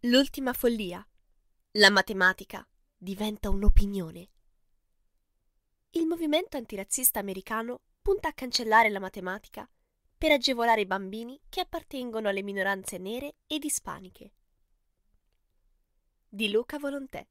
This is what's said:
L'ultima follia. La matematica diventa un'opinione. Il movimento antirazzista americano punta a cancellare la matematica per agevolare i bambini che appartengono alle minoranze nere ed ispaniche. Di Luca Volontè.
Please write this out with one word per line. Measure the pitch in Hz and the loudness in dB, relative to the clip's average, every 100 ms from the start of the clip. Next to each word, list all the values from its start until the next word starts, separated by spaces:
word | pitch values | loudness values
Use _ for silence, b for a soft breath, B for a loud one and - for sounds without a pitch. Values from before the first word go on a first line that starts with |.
| 240 | 6
L'ultima | 247 277 - 262 | 4 4 -2 -6
follia. | 247 240 226 190 180 208 _ _ _ _ _ _ | 0 0 0 -6 -10 -18 _ _ _ _ _ _
La | 214 196 | 6 8
matematica | 202 - 190 185 185 196 - - _ _ _ | 8 2 2 2 2 -10 -14 -14 _ _ _
diventa | 180 190 214 214 202 | -12 -6 -6 -6 -2
un'opinione. | 196 208 - 202 196 165 - - _ _ _ _ _ _ _ _ _ _ _ _ _ _ _ _ | 0 6 6 4 -2 -8 -14 -20 _ _ _ _ _ _ _ _ _ _ _ _ _ _ _ _
Il | 339 320 | -2 -2
movimento | 339 320 302 - 277 | -2 0 0 0 -10
antirazzista | 233 196 196 - 254 - | -10 -10 -6 0 0 0
americano | 196 190 - 220 226 247 _ _ | -6 -8 -6 -6 -6 -10 _ _
punta | - 392 320 | -2 -2 -2
a | |
cancellare | - 254 - 226 220 220 | -6 -6 -4 6 6 6
la | 202 | 2
matematica | 190 202 180 196 - - 226 _ _ _ _ _ | -8 -8 -10 -10 -12 -18 -18 _ _ _ _ _
per | 320 | 2
agevolare | 294 285 240 233 220 | 4 4 0 4 4
i | 196 | 2
bambini | 190 190 214 233 269 - | -2 -4 -10 -12 -16 -10
che | - | -8
appartengono | 359 339 - 277 247 226 214 | -6 -8 -10 -10 -6 -4 -2
alle | 196 | -2
minoranze | 202 196 190 196 190 180 | -4 -2 0 0 -4 -10
nere | 185 240 285 - _ | -8 -8 -10 -14 _
ed | 302 | -6
ispaniche. | 294 - - - 185 - 202 _ _ _ _ _ _ _ _ _ _ _ _ _ _ _ _ _ _ _ _ | -4 -6 -6 -14 -16 -20 -20 _ _ _ _ _ _ _ _ _ _ _ _ _ _ _ _ _ _ _ _
Di | 202 214 | -4 0
Luca | 214 247 302 | 0 0 -8
Volontè. | 285 285 269 240 - | -6 -8 -10 -14 -16